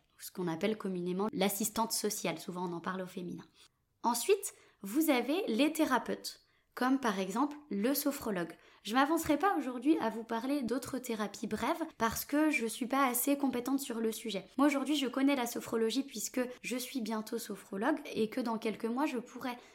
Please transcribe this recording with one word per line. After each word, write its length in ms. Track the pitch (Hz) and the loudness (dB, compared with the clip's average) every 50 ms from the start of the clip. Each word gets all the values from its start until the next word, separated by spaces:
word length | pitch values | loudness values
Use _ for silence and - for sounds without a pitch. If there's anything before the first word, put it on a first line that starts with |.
| _ _ _ - | _ _ _ -18
ce 120 | - - | -16 -12
qu'on 180 | - 185 180 175 | -6 -4 -2 -2
appelle 300 | 160 160 202 220 214 214 | 0 0 0 0 0 0
communément 500 | - 190 185 180 175 180 185 190 208 220 - | -2 -4 -4 -2 -2 -2 -2 0 -2 -2 0
l'assistante 600 | 180 190 202 202 - 214 - - 226 226 220 - | 2 0 2 2 0 -2 -2 0 0 -2 0 0
sociale, 480 | - - 208 208 - - 175 160 160 | 0 0 -2 -2 -2 -2 -2 -4 -4
souvent 280 | - - 175 185 180 175 | -6 -8 -6 -4 -4 -4
on 40 | 170 | -4
en 80 | 165 | -4
parle 220 | 165 185 185 190 185 | -4 -4 -4 -4 -6
au 40 | |
féminin. 380 | 180 - 196 180 175 180 170 - - _ - - - _ _ _ _ _ _ - | -8 -8 -8 -8 -8 -8 -10 -12 -16 _ -20 -20 -20 _ _ _ _ _ _ 0
Ensuite, 520 | 226 240 - - - 415 392 - - - - - - _ _ 202 | 0 0 2 4 4 4 4 2 -2 -12 -14 -20 -20 _ _ -10
vous 280 | 196 220 311 311 302 | -2 0 2 4 4
avez 340 | 269 240 226 254 302 381 - 233 | 4 4 4 2 0 0 0 2
les 240 | 220 220 285 320 311 | 2 4 4 4 4
thérapeutes, 680 | 320 302 262 254 226 - - 202 - - - - - _ _ _ _ _ _ - | 2 2 2 2 2 0 0 -6 -6 -6 -10 -12 -14 _ _ _ _ _ _ -4
comme 240 | - 247 254 269 262 | 0 2 2 2 2
par 180 | 262 226 190 190 | 2 0 0 0
exemple 380 | 190 185 190 233 294 285 294 - - - | -2 -2 0 0 0 0 -2 -6 -8 -4
le 240 | 202 202 202 262 285 | -2 0 2 2 2
sophrologue. 640 | 285 - 277 277 - - 233 196 175 170 165 - - - - - - - | 2 0 0 -2 -2 -2 -2 -2 -2 -2 -4 -8 -14 -20 -20 -20 -14 -6
Je 80 | 202 220 | 0 2
m'avancerai 460 | 262 285 285 330 320 - - 294 294 | 2 4 4 4 2 4 2 2 4
pas 180 | 381 403 381 | 4 2 2
aujourd'hui 400 | 311 240 262 247 247 240 294 320 320 | 2 0 -2 -4 0 4 4 4 4
à 100 | - 226 | 2 -2
vous 140 | 196 233 220 | -2 -4 -6
parler 360 | - 226 - - 269 285 294 | -4 -4 -4 -2 0 0 0
d'autres 380 | 240 214 254 269 - - 269 240 | 0 0 -2 -2 -2 -4 -6 -6
thérapies 480 | 254 - 226 208 214 196 - - 240 | -4 -4 -4 -4 -4 -6 -6 -6 -6
brèves 360 | 180 214 208 233 269 339 330 311 320 - | -4 -2 -2 0 0 0 0 -4 -6 -4
parce 300 | - 226 220 - - - | -2 0 0 0 -2 -4
que 240 | - 285 294 311 311 | 0 2 4 4 4
je 160 | 294 - 226 | 4 2 0
suis 180 | 220 - - 254 | -2 -2 -4 -4
pas 220 | 220 269 277 277 | 0 2 2 4
assez 320 | 247 240 240 - 277 285 277 | 4 2 2 2 2 2 4
compétente 420 | 285 262 247 240 247 - 269 269 | 2 0 0 0 0 0 0 0
sur 180 | - - 226 226 | 0 -2 -2 0
le 140 | 226 220 220 | 0 0 -2
sujet. 340 | - - 226 202 185 - - - - | -2 -4 -6 -6 -6 -6 -4 2 4
Moi 80 | 277 | 6
aujourd'hui, 280 | 294 277 269 262 254 311 | 6 6 4 2 0 0
je 120 | 285 277 | 2 2
connais 300 | 240 - 269 269 277 285 | 0 2 4 4 4 4
la 100 | 262 240 | 4 0
sophrologie 560 | 240 - 226 - - 240 226 226 226 214 269 269 | -2 -2 -4 -4 -2 0 2 2 2 2 0 -2
puisque 380 | - - 214 - - - 254 247 254 247 - | -2 -4 -8 -6 -4 -2 -2 -2 -2 -4 -10
je 160 | - 180 233 | -8 -6 -4
suis 240 | 254 254 - - 262 | -4 -4 -4 -6 -4
bientôt 380 | 214 208 226 214 214 - 240 226 | -4 -2 -2 -4 -4 -4 -4 -6
sophrologue 600 | - - 196 - - - 202 196 220 294 311 302 - - - | -4 -6 -10 -10 -10 -8 -4 0 2 2 2 0 -2 -4 -2
et 140 | - 220 214 | 0 0 0
que 140 | - 254 226 | 0 -2 -2
dans 160 | 247 226 214 | -2 -2 -2
quelques 260 | - 220 196 - - | -2 -4 -4 -2 -4
mois, 220 | 226 233 262 302 | -2 0 0 0
je 100 | 302 254 | 0 0
pourrai 400 | 233 - - - 240 247 254 240 247 - - | -2 -6 -8 -10 -10 -8 -8 -8 -10 -14 -20